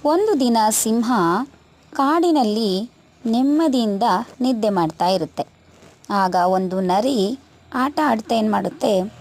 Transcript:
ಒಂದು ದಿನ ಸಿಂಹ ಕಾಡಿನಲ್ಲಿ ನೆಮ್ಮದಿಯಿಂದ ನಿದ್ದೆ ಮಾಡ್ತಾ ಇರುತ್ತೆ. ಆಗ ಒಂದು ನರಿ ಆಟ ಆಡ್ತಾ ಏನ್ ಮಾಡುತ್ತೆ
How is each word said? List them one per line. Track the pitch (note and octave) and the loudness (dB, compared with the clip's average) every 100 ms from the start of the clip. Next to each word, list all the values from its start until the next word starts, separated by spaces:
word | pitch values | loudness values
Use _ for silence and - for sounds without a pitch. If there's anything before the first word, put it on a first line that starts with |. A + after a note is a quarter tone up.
ಒಂದು | D4 E4 G#4+ E4 | 0 0 2 2
ದಿನ | B3 A3+ G#3+ | 2 2 2
ಸಿಂಹ | G#3+ A3 A3+ A#3 A#3+ E3+ F#3 C4+ - _ _ _ | 0 0 0 0 2 2 0 -4 -12 _ _ _
ಕಾಡಿನಲ್ಲಿ | - C4+ E4 E4+ D4+ A3 G#3+ A3 F#3 A#3 _ _ _ A#3 | -2 0 2 2 2 2 0 -2 -2 -6 _ _ _ -2
ನೆಮ್ಮದಿಯಿಂದ | A#3 C4+ D4+ D#4+ B3+ A3 G3 A#3 F#3+ A#3+ - | 0 2 2 2 2 0 0 0 0 -4 -4
ನಿದ್ದೆ | B3+ A#3 G#3+ | -2 0 0
ಮಾಡ್ತಾ | F#3+ D#3+ - F3 | 0 -2 -2 0
ಇರುತ್ತೆ. | F#3+ D#3 - - _ _ - - - - | 0 -2 -8 -12 _ _ -20 -20 -20 -4
ಆಗ | G3+ F#3+ F#3 F3+ | -2 0 2 2
ಒಂದು | F#3+ F#3 F#3 | 0 -2 -2
ನರಿ | F#3 F#3+ B3+ B3+ G3 C4+ - - - | 0 0 0 0 -2 -4 -14 -20 -10
ಆಟ | B3+ C4 D4 | -4 -4 -2
ಆಡ್ತಾ | D4+ A3 - | 0 -2 -2
ಏನ್ | A3+ G#3+ | -2 0
ಮಾಡುತ್ತೆ | G3+ F#3+ - B3+ G3 G3 - | -2 -4 -2 0 0 -2 -10